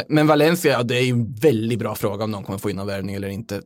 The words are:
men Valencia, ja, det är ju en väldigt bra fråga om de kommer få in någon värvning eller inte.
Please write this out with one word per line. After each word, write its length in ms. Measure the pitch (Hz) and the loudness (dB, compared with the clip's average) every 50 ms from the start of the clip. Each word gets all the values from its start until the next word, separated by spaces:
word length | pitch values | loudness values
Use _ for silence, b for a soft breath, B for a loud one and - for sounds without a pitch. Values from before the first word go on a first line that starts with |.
| - - | 0 0
men 180 | 143 151 151 | 2 2 4
Valencia, 440 | 151 156 147 147 160 175 175 - 147 | 6 6 6 6 4 4 2 2 2
ja, 120 | 127 117 123 | 2 2 0
det 120 | 117 123 | 0 0
är 40 | 123 127 | 0 2
ju 80 | 127 | 2
en 220 | 123 120 117 107 131 | 2 0 0 -2 -2
väldigt 460 | 107 117 156 120 107 113 113 120 104 | 2 4 4 4 4 0 -2 -2 -2
bra 160 | 110 107 107 | -2 -4 -4
fråga 280 | - - 104 101 101 110 | -4 -4 -4 -2 -2 -4
om 80 | 107 | -4
de 120 | 107 98 - | -4 -6 -6
kommer 160 | - 98 95 | -8 -8 -6
få 100 | - 104 | -4 -4
in 60 | 95 | -4
någon 120 | 95 98 | -4 -4
värvning 280 | 101 98 98 95 101 98 | -6 -6 -6 -6 -6 -6
eller 120 | 98 98 | -6 -6
inte. 340 | 98 98 98 117 - 101 98 - | -6 -6 -8 -8 -6 -8 -8 -4